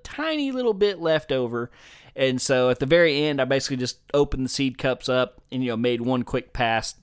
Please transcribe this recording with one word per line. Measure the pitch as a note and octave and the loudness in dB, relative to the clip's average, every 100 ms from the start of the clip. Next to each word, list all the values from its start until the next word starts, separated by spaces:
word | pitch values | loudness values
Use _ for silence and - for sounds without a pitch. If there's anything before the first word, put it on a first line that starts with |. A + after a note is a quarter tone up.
tiny | - - D#4+ D#4 C#4 | -12 -8 -4 -4 -4
little | B3+ A#3+ | -2 -2
bit | G3 G#3 F3+ | 0 0 0
left | E3 D#3 - | 0 0 0
over. | C3 A#2+ A#2 - - - - - - | -2 -2 -4 -8 -12 -20 -20 -12 -2
And | C3 B2+ | 0 0
so | - C3 B2+ | 0 2 2
at | B2 | 2
the | C3+ | 4
very | E3+ E3+ C#3+ | 4 6 4
end, | D3+ C#3+ | 0 0
I | C3 | 0
basically | C3+ - C3 | 0 -2 -4
just | B2 - _ | -4 -8 _
opened | C#3+ C#3 C3+ C3 | 2 2 0 -4
the | |
seed | - C3+ B2 | -2 -2 -2
cups | C3 B2+ - | -2 -2 0
up | B2+ B2+ - - | 0 0 -6 -10
and, | B2+ | -4
you | B2+ | -2
know, | A2+ | 0
made | B2 A#2+ | 0 0
one | A#2 B2+ | 0 -2
quick | A#2+ B2+ - | -2 -4 -4
pass | - A#2 A2+ - - | -2 0 0 -2 -10